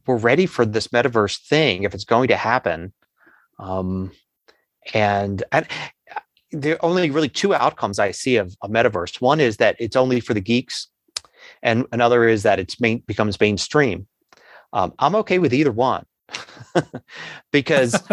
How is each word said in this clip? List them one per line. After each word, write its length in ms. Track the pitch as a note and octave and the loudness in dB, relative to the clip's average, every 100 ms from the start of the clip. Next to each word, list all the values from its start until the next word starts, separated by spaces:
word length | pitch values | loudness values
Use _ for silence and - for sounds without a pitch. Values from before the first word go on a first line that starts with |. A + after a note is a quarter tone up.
| - | -2
we're 100 | A#2+ | 0
ready 300 | A#2 C#3+ F#3+ | 2 2 2
for 180 | - | 0
this 240 | A2 G#2+ - | 0 0 0
metaverse 580 | A#2+ B2+ A#2 G2+ - - | 0 2 2 0 -2 0
thing 360 | D3+ C#3+ F2+ | 2 2 0
if 100 | G2 | -4
it's 140 | G2 - | -4 0
going 220 | A#2 C3 | 2 4
to 80 | F#2+ | 0
happen. 540 | A2+ B2 F#2 D#2+ F#2+ - _ _ _ _ _ - | 0 0 0 -4 -8 -16 _ _ _ _ _ -16
Um, 540 | F#2+ F#2+ F#2 F#2+ F#2 - _ _ _ _ _ _ - | -8 -4 -4 -4 -6 -12 _ _ _ _ _ _ -6
and, 480 | A2 G#2 G2+ G2+ G2 - | -2 0 0 -2 -6 -4
and 140 | D3+ - - - - - - - _ _ | -4 -4 -8 -14 -18 -16 -14 -16 _ _
the 300 | D3+ D3 D#3+ | -6 -4 0
only 280 | E3+ F3+ D#3+ | 0 0 0
really 180 | D3 D3+ | 0 -2
two 240 | - G3+ | 0 0
outcomes 440 | D3+ C3 - G#2 G#2 | 2 0 0 -4 -2
I 140 | G2+ | -2
see 240 | - C3 A#2 | -2 0 0
of 200 | F#2 - | -2 -8
a 60 | G#2 | -2
metaverse, 520 | A2+ A#2+ G#2+ G#2+ - | 2 2 0 -6 -2
one 200 | B2 D#3 | 0 2
is 180 | B2 G#2+ | 2 2
that 180 | G#2+ - | 0 0
it's 160 | A#2 | 0
only 260 | C3 C3 B2 | 0 2 0
for 120 | - | 0
the 80 | G#2+ | -2
geeks, 480 | F#2+ A#2+ - - - _ _ - - _ - - | 0 -2 -2 -10 -14 _ _ -16 -16 _ -20 -6
and 220 | A#2+ A2+ - | -2 0 -2
another 340 | A#2+ A#2+ A#2+ A#2 | 0 2 4 4
is 180 | A2 | 4
that 140 | G#2 F#2+ | 2 2
it's 220 | F2+ - | -2 -2
main-, 220 | A#2 A#2 - | -2 -2 -4
becomes 320 | G#2 G#2+ G2+ | -2 -2 0
mainstream. 680 | G#2 G2+ - D3+ C3 F2 G2+ _ _ _ _ - _ | 0 0 0 0 0 -2 -10 _ _ _ _ -20 _
Um, 220 | G#2 F2+ - | -4 -4 0
I'm 160 | C#3+ G#3+ | 0 0
okay 220 | - F#3 | 0 0
with 140 | D3 | 2
either 180 | C3 D3 | 2 2
one 360 | G#2+ B2+ F#2 - _ - - - - - | 0 0 -2 -8 _ -18 -16 -16 -20 -4
<laughs> 800 | E3+ - C3 - - - - _ | -2 -2 -8 -18 -18 -18 -18 _
because 500 | C#3+ - C#3+ A#2+ D3+ - | 0 2 2 2 0 0